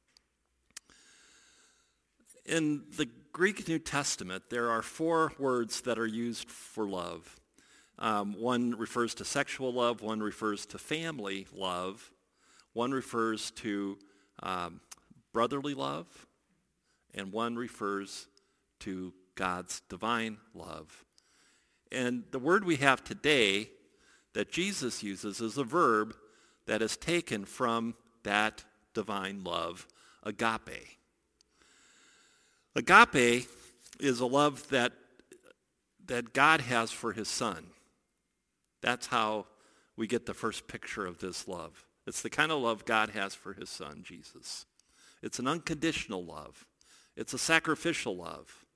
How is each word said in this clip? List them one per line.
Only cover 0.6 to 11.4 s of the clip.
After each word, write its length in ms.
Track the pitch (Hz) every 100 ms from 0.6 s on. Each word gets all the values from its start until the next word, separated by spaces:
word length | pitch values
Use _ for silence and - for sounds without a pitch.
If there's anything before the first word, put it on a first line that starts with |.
| _ - _ - - - - - _ _ _ _ _ _ _ _ _ - -
In 380 | 165 151 147 - -
the 140 | 135 - -
Greek 340 | - 190 202 175
New 120 | 160
Testament, 640 | - 139 143 - 92 95 -
there 220 | 120 120
are 100 | 113
four 520 | - - 160 165 156 -
words 440 | 135 123 110 -
that 180 | 127 113
are 80 | 113
used 420 | 110 120 110 -
for 380 | - - - 104
love. 520 | 95 87 85 - - _ _ _ - _ -
Um, 400 | 113 104 101 98
one 320 | 120 120 120
refers 420 | 120 110 123 117 -
to 100 | 101
sexual 480 | 143 143 - 131
love, 280 | 123 120 110
one 200 | 107 110
refers 440 | 107 - 110 101 -
to 100 | -
family 680 | - 156 165 147 101 98